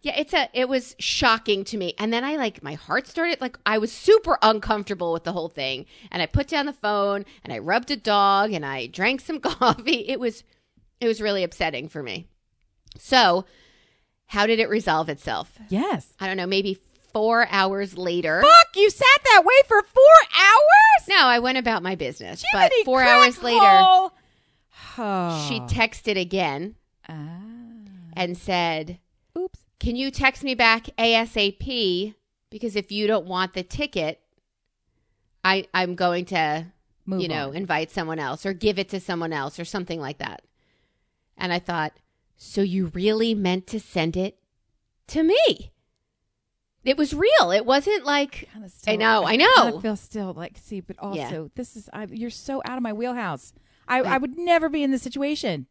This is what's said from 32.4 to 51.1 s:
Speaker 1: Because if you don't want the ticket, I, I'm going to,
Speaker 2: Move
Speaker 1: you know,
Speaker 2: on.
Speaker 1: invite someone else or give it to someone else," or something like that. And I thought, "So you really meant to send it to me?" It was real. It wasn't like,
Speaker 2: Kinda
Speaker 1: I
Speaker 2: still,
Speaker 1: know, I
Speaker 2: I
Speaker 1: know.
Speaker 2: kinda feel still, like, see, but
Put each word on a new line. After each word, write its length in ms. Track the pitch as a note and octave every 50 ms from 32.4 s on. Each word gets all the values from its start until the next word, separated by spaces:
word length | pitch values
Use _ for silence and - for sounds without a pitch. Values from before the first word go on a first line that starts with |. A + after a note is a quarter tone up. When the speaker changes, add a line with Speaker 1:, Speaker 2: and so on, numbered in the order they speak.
| _ _
Speaker 1:
Because 260 | - G#3+ - A3+ G3
if 160 | G#3 G3 _
you 160 | G3+ G#3 G#3+ G3+
don't 180 | A3 G3+ D#3+
want 280 | F3+ F#3 F3+ F#3 F3+ _
the 100 | F#3+ F3+
ticket, 560 | _ - - D4 D4 - G3 D#3+ D3+ E3 _ _ _ _ _ _ _ _ _ _ _ _ _ _ _ _ _ _ _ _ _ _ _ _ _ _
I, 240 | F#3+ F#3+ G3 F#3 _ -
I'm 220 | F#3 F#3 F3 F3+
going 300 | F3 F#3 F3+ F3 F3 F3+
to, 400 | - F#3+ E3+ D#3+ D3+ D3+ D#3+ E3 F3 _ _ _ _ _ _ _
Speaker 2:
Move 160 | - F#3+ F#3
Speaker 1:
you 60 | F#3 E3+
know, 220 | D#3+ D#3 C#3+ C#3
Speaker 2:
on. 60 | C#3
Speaker 1:
invite 360 | E3 G3 F3 E3 D#3 D#3+ D#3+
someone 280 | - G3 E3+ D#3+ D#3+ D#3+
else 260 | D3 C3 C3+ D#3 -
or 80 | G3 G3
give 240 | E3+ G#3+ G#3+ G3+ F#3+
it 100 | G3 G3
to 100 | - F#3+
someone 340 | F3+ - F#3 E3+ E3 E3 D#3+
else," 260 | D3 C3+ C#3+ - -
or 60 | E3+
something 340 | - - G3+ F3+ - E3+ E3
like 180 | D3 C3 D3+ _
that. 220 | - - - - _ _ _ _ _ _ _ _ _ _ _ _ _ _ _ _ _ _ _ _
And 160 | F3+ F3+ F3
I 60 | F3+
thought, 340 | F3 - F3 E3 D#3 D3+ _ _ _ _ _ _ _ _ _ _
"So 240 | - - - G3+
you 260 | G3 G3 F3+ F#3+ F#3 E3
really 460 | D#3 F3 F3+ G#3 G#3+ A3 A3+ A#3 A3+
meant 340 | G#3 G3 F3+ F3+ F#3+ F#3 -
to 120 | - A3
send 360 | - - - F3+ D#3 E3 E3 F3+
it 200 | F#3 G3 - _ _ _ _ _ _ _ _ _ _ _ _ _ _ -
to 160 | - D#4 D#4+
me?" 480 | D#4+ G4 C5 E5 C5+ - - - - _ _ _ _ _ _ _ _ _ _ _ _ _ _ _ _ _ _ _ _ _ _ _
It 120 | - C#4 C#4+
was 160 | D4+ C#4 -
real. 380 | C#4+ F4+ A4+ D5+ D#5 - E3+
It 140 | F3+ G#3 A#3
wasn't 400 | A#3 C4 C#4 C#4+ G4 G#4+ G4 B3
like, 420 | C#4+ C#4+ C#4+ C#4+ C#4 - - - _
Speaker 2:
Kinda 140 | _ A3 G#3+
Speaker 1:
I 40 | F#3
Speaker 2:
still, 280 | _ - - G#3+ G#3+ G#3+
Speaker 1:
know, 260 | A3 A3 A3+ G#3+ F3+
I 80 | D3+ A3
Speaker 2:
I 20 |
Speaker 1:
know. 280 | B3 D#4+ A4+ C5 A4+ C#4+
Speaker 2:
kinda 180 | A#3+ G#3+ D#3+
feel 140 | - A3 G#3+ G3+
still, 360 | - - - A3 G3+ F#3 F3+
like, 240 | D#3 E3+ F3+ - -
see, 220 | - - G#3+ G3
but 160 | F3 _ - - - G3+